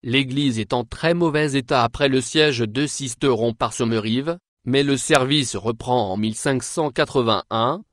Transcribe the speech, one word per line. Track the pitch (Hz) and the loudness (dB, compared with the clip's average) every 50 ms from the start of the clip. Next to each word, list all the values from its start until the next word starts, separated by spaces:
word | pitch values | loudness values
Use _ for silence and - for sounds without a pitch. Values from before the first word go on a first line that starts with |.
| - | -4
L'église | 127 117 135 139 131 127 139 147 139 117 110 | 0 0 0 0 0 -2 0 0 0 0 0
est | 107 - | -2 -2
en | - 123 120 | -2 -2 -2
très | 117 - - - 160 175 | -4 -8 -2 0 0 2
mauvais | 175 170 165 143 151 151 147 135 | 2 2 2 2 2 0 0 0
état | 139 127 - 151 131 120 | -2 -2 0 2 2 2
après | 117 _ - 143 139 | 2 _ 0 0 2
le | 135 131 | 2 2
siège | 127 - - 156 151 151 139 117 | 0 0 2 2 2 2 2 0
de | 120 110 107 139 147 143 | -2 -2 -2 -2 -2 -2
Sisteron | - - - 127 120 _ - 139 127 107 113 120 113 | -4 -6 -8 -8 -6 _ 2 2 2 2 2 -2 0
par | _ 123 120 - | _ -4 -4 -2
Sommerive, | - 123 113 113 110 104 110 113 127 139 156 170 180 _ _ _ _ _ | -2 -2 0 0 0 0 0 -2 0 0 -2 -6 -6 _ _ _ _ _
mais | 123 123 139 143 | 0 2 2 2
le | 143 139 | 2 0
service | 127 - - 156 - 127 131 143 151 135 113 - | -2 0 2 2 2 4 2 2 0 0 -2 -4
reprend | 98 90 113 117 113 - 127 123 123 113 95 | -6 -4 -4 -6 -6 -4 -2 0 0 0 0
en | 92 | -2
mille | 101 107 110 110 | -2 -2 -2 -4
cinq | - - 143 135 127 - | -2 -2 -2 -2 -2 -2
cent | - - - 160 147 | -4 -4 -2 -4 -2
quatre-vingt-un, | - - 156 - - 139 120 113 107 95 - _ 104 113 113 123 147 196 - _ | 0 -2 -2 0 2 0 2 2 2 0 -2 _ -2 0 0 0 -2 -4 -8 _